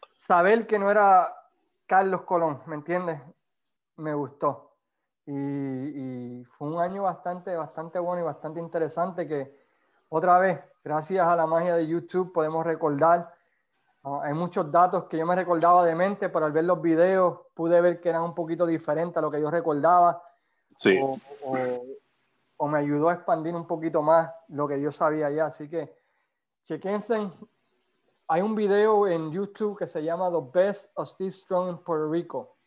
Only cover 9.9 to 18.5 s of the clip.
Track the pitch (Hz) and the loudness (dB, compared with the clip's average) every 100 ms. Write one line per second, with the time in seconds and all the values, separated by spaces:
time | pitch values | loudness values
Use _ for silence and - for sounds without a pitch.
9.9 | _ _ 160 180 180 190 170 - _ 143 | _ _ 0 4 4 4 0 -8 _ -6
10.9 | 151 156 190 170 170 160 165 175 170 156 | -6 -2 0 2 2 2 0 0 0 0
11.9 | 165 165 180 185 165 156 160 170 160 160 | -4 -2 -4 -2 0 0 0 -2 -2 -2
12.9 | 143 165 175 - - _ _ _ _ _ | 2 4 4 0 -16 _ _ _ _ _
13.9 | _ 139 143 147 156 175 190 151 170 180 | _ -10 -6 -4 -4 -4 -4 0 4 4
14.9 | 190 - 160 165 175 170 170 165 180 170 | 2 -4 -4 -2 -2 0 2 4 6 4
15.9 | 165 190 202 185 170 151 151 175 180 165 | 2 0 0 -4 -2 0 0 0 0 2
16.9 | 160 180 190 180 - - - 165 170 175 | 4 4 4 2 0 -10 -6 2 4 4
17.9 | 170 175 165 170 170 165 | 2 -2 -2 -2 -4 -6